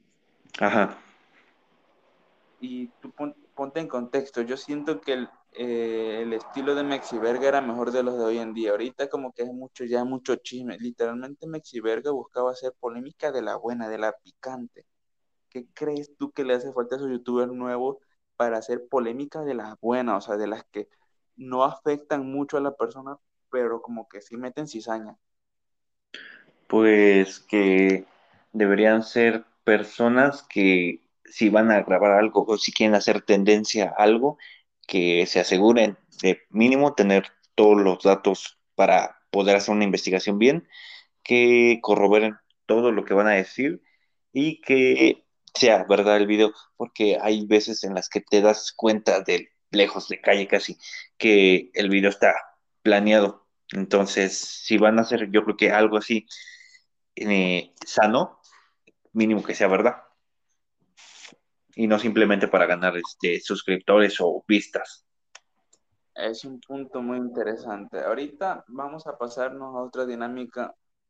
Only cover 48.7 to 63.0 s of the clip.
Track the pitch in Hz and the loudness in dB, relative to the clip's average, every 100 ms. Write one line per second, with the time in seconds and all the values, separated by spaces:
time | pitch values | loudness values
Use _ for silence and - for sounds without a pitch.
48.7 | - 110 107 107 95 95 90 - _ _ | -2 0 2 0 0 0 -4 -4 _ _
49.7 | 104 98 98 - 92 - 101 98 101 - | 0 0 0 -10 -4 0 0 0 -2 -2
50.7 | 90 - - - _ 110 104 95 90 - | -14 -18 -20 -20 _ 4 6 6 4 2
51.7 | - 98 98 98 - 101 - - _ _ | -4 0 2 2 2 2 2 -8 _ _
52.7 | _ 110 101 104 107 101 - _ _ - | _ 2 2 4 4 4 -2 _ _ -12
53.7 | 98 92 101 98 - 95 - - - - | -10 0 0 2 0 -2 -4 -12 -12 -2
54.7 | 107 107 113 113 113 104 104 107 101 101 | 4 4 4 0 -4 2 0 0 0 2
55.7 | 107 107 107 107 110 - - - - - | 4 2 0 -2 -4 -4 -20 -20 -20 -20
56.7 | _ _ _ _ - 107 98 92 90 - | _ _ _ _ -10 -2 0 0 -2 -6
57.7 | _ - - 107 123 180 _ _ _ _ | _ -4 2 2 2 -2 _ _ _ _
58.7 | _ _ _ _ 110 110 104 - - 98 | _ _ _ _ -2 0 0 -4 -2 0
59.7 | 98 113 - _ _ _ _ _ _ _ | 2 0 -2 _ _ _ _ _ _ _
60.7 | _ _ _ - - - _ _ _ _ | _ _ _ -20 -20 -20 _ _ _ _
61.7 | - 110 107 117 110 101 101 101 92 87 | -4 0 0 2 2 2 2 2 2 2
62.7 | 87 92 87 | 2 -2 -4